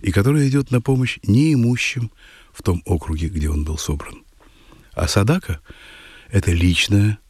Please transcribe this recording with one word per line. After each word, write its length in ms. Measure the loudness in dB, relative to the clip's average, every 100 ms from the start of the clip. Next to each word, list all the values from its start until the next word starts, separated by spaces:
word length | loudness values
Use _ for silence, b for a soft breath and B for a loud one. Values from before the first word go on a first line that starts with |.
и 120 | -2
который 360 | 0 2 2 2
идет 220 | 0 0
на 100 | -2
помощь 380 | 0 0 -2 -4
неимущим 880 | 2 4 4 2 2 0 -4 -6 -10 B B B B
в 100 | -6
том 200 | -4 -4
округе, 440 | -2 -4 -2 -6 -4
где 200 | -4 -2
он 160 | -2
был 140 | -4 -6
собран. 440 | -6 -8 -10 -18 _ _ b b b b b
А 160 | -6 -2
садака — 520 | 2 2 0 -2 -8 B B B B B B B
это 220 | 0 2
личная 680 | 2 2 2 2 2 2 -2 _